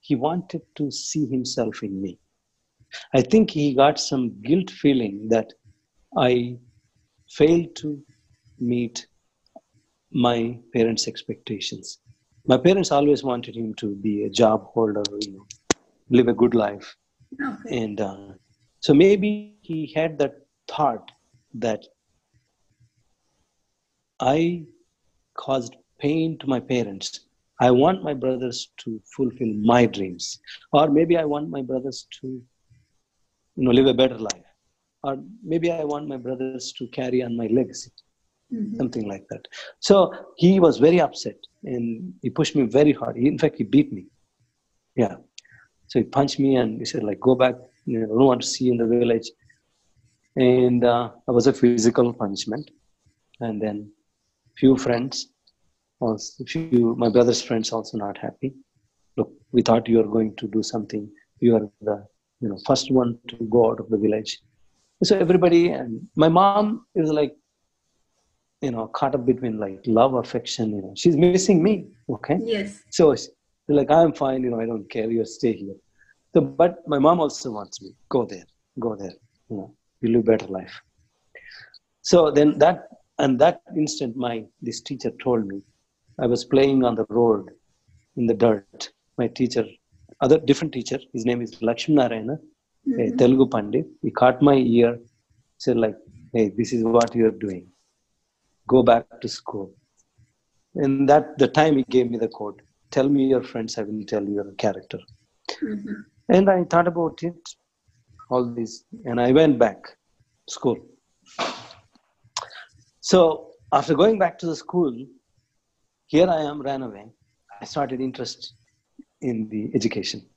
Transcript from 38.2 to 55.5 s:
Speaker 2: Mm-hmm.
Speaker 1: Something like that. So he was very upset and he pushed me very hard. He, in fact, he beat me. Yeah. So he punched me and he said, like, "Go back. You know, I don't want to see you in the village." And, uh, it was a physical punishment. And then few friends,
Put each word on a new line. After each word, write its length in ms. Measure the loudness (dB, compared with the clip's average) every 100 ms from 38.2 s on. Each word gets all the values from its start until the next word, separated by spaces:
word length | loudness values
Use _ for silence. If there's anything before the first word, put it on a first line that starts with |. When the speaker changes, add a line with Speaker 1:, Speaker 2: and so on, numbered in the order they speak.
| _ _ _
Speaker 2:
Mm-hmm. 220 | -8 -6 -4
Speaker 1:
Something 320 | -6 -4 -8
like 180 | -10 _
that. 180 | -18 -16 -20 -20 -12
So 340 | 4 4 4 0 -18 2
he 220 | 4 6
was 180 | 4 6
very 240 | 4 4
upset 360 | 2 -4 -12 -12 _ _
and 500 | -10 -6 -6 -8 -12 -10
he 80 | -8
pushed 260 | -2 -2 0
me 80 |
very 300 | 2 4 4
hard. 240 | 2 -4 0
He, 100 | 0
in 100 | 2
fact, 200 | -2 -2
he 60 |
beat 280 | 0 2 2
me. 140 | -4 -16 _ _ _ _ _ _ _ _ -2
Yeah. 200 | -2 -4 _ -20 _ _ _ _ _
So 120 | -4
he 60 | -2
punched 340 | -2 -2 0
me 160 | 0 2
and 220 | 0 -4
he 60 | -8
said, 180 | -6
like, 160 | -6 0
"Go 160 | 2 4
back. 200 | 2 0 -14 _ -6
You 140 | -4
know, 60 | -2
I 40 |
don't 160 | 4 4
want 160 | 4
to 60 | -2
see 180 | -2 -2
you 60 |
in 40 | 0
the 80 | 0
village." 440 | 0 2 -2 -4 _ _ _ _ _ _ _ _ _ _ 2
And, 480 | 4 4 4 4 2
uh, 260 | 0 -2 -10 0
it 40 |
was 160 | 2 2
a 60 |
physical 600 | 4 2 4 2 4 0
punishment. 560 | 0 -8 -6 -8 -8 -10 _ _ _ _ _ _ _
And 220 | -8 -4
then 300 | -6 -6 -14 _ _ _ _ _ _ 2
few 200 | 4 4
friends, 520 | 2 -2 -2 -8 -14 _ _